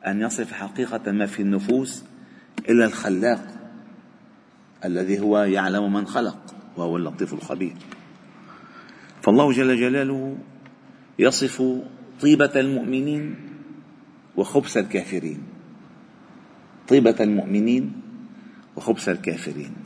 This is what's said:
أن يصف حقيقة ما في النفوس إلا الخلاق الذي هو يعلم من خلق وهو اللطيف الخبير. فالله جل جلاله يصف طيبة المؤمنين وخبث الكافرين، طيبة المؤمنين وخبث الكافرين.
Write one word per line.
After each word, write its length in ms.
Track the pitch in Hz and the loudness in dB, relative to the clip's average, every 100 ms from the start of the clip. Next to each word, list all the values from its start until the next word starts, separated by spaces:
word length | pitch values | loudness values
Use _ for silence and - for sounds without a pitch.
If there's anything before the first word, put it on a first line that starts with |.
| - | -4
أن 140 | 101 | -2
يصف 320 | 113 113 113 | -2 -4 -8
حقيقة 600 | - 101 101 123 113 - | -8 -10 -6 -4 -4 -2
ما 140 | 101 101 | 0 -2
في 160 | 101 | -2
النفوس 600 | 98 98 101 127 131 - - - - - - - - | 0 0 2 0 0 -10 -16 -20 -20 -20 -16 -14 2
إلا 160 | 117 | 4
الخلاق 600 | 113 - 107 92 113 117 - - - - - - - - - - _ _ - - | 4 2 -2 0 2 0 -4 -16 -18 -20 -20 -20 -20 -20 -20 -20 _ _ -20 -12
الذي 360 | 90 90 92 98 | -4 -2 0 0
هو 180 | 104 104 | 2 4
يعلم 540 | 101 98 95 98 104 | 4 2 2 0 0
من 140 | 101 98 | 0 -2
خلق 480 | 127 113 - - - - - | -2 -2 -4 -16 -20 -18 -8
وهو 200 | 85 85 | -4 -2
اللطيف 380 | 82 - 95 | -4 -4 -6
الخبير. 400 | 67 - 80 90 - - - - - - - - - - - - - - - | -6 -8 -6 -6 -8 -18 -20 -20 -20 -20 -20 -20 -20 -20 -20 -20 -20 -20 -4
فالله 300 | - 110 147 | 4 6 6
جل 240 | 123 135 123 | 4 4 4
جلاله 600 | 123 135 135 135 135 135 - - - - - - - - | 2 0 0 -4 -6 -10 -14 -20 -20 -20 -20 -20 -20 2
يصف 440 | 120 135 135 - 127 127 - - - - | 2 4 -2 0 0 0 -6 -16 -20 -2
طيبة 320 | 147 151 143 139 | 4 6 6 4
المؤمنين 760 | 135 135 120 131 143 151 151 - - - - - - - - - - - | 2 0 -2 -2 -2 -4 -6 -12 -14 -18 -18 -20 -20 -20 -20 -20 -10 -4
وخبث 400 | 101 139 131 117 | 0 0 0 -2
الكافرين، 680 | 98 98 - 92 82 73 71 - - - - - - - - - - - - - - | -2 -4 -4 -6 -6 -10 -12 -18 -20 -20 -20 -20 -20 -20 -20 -20 -20 -20 -20 -20 4
طيبة 280 | 127 113 110 | 6 6 4
المؤمنين 720 | 107 104 95 101 110 127 - - - - - - - - - - | 2 2 0 0 2 2 0 -8 -14 -16 -18 -20 -20 -20 -18 -12
وخبث 320 | - 110 - | -2 -2 0
الكافرين. 640 | 87 - 82 - 73 71 - | -2 -2 -6 -6 -10 -10 -14